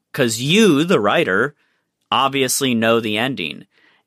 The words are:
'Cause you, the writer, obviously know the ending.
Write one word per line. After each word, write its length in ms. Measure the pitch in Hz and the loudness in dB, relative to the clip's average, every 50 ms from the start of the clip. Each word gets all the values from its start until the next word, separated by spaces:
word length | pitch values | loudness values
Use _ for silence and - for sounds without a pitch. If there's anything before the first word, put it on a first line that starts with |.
| _ _ | _ _
'Cause 280 | - - 135 120 113 113 | -4 -2 -2 -2 -2 -2
you, 440 | 123 143 170 208 226 202 156 135 160 | -2 0 4 4 4 4 4 2 2
the 140 | 175 196 143 | 2 0 0
writer, 540 | 104 101 120 165 165 107 92 98 120 143 - _ _ _ _ _ _ _ _ _ _ - | 0 0 0 0 0 0 0 0 -2 -2 -6 _ _ _ _ _ _ _ _ _ _ -4
obviously 600 | - 117 135 139 135 139 131 127 - - 139 131 123 | -2 0 0 0 0 -2 -2 -2 -2 -2 -2 0 0
know 260 | 113 110 113 117 117 | 0 2 2 2 2
the 180 | 110 107 104 104 | 0 -2 -4 -4
ending. 480 | 117 135 135 98 87 76 - - - _ _ _ _ _ _ _ _ | -4 -4 -6 -6 -8 -10 -10 -12 -18 _ _ _ _ _ _ _ _